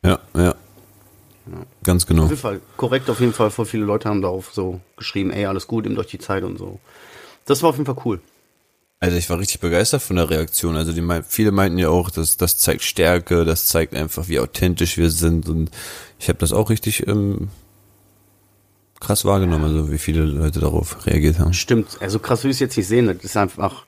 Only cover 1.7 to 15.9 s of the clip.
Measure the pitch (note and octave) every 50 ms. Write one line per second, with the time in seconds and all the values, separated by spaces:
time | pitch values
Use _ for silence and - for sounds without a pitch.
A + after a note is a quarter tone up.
1.7 | _ _ - F#2 F#2 F2+ - - - E2 D#2 D#2 D3+ C#3 - A2+ G2 F#2+ - _
2.7 | - - - A#2 B2 C3+ C3 C#3 A#2 G#2 B2 A#2+ A2 - A2 G#2+ G#2 - A2+ G#2
3.7 | - A2 G#2 G#2 G#2 A2 - G#2+ G#2 G2+ F#2+ F2+ F2+ F#2+ F#2 - - - F#2+ F#2
4.7 | F2+ F2+ F2+ _ _ - - - - G2+ G2 F#2 - G2+ G2+ G2 G2 G2 - -
5.7 | A2+ A2+ G#2+ G#2 G#2 G2+ G#2 - - - - - G2 F#2+ F#2+ F#2 F2+ F#2 F#2 F#2
6.7 | F#2+ G2 _ _ - - - - - - - - - _ _ - C#3+ C3+ E3 E3
7.7 | D3 C3 D3+ C3+ B2+ B2+ - A#2+ G2+ F2 - _ _ _ _ _ _ _ _ _
8.7 | _ _ _ _ _ _ - F2+ F2 F2 F2 - F2 E2+ G2+ G2 - - - F2
9.7 | E2+ F2 G#2 - - C3+ - - F#2+ F2 E2+ D#2+ E2 D#2 D#2+ E2 - - - E2+
10.7 | E2 D#2 D#2+ E2 E2 E2 E2+ E2+ F2 E2+ - - - - A2 G#2+ G2 G2 G2 F#2+
11.7 | E2+ F2+ F2+ D#2 D#2+ F2+ F2 F2 - - E2 D#2 - - F2+ F2 - - - -
12.7 | D#2+ D#2 - - - - F2 E2 F2+ F2 E2+ - F2+ E2+ E2 D#2+ E2 E2+ - -
13.7 | - E2 E2 - - - D#2 E2 - - E2+ F#2 E2 B1+ A#1+ - - - F#2 F2+
14.7 | F2 D#2+ F2 F2 - - E2+ E2 D#2+ E2 E2+ E2 E2 E2 D2+ D#2+ D#2+ D#2+ D#2+ D2+
15.7 | - - - -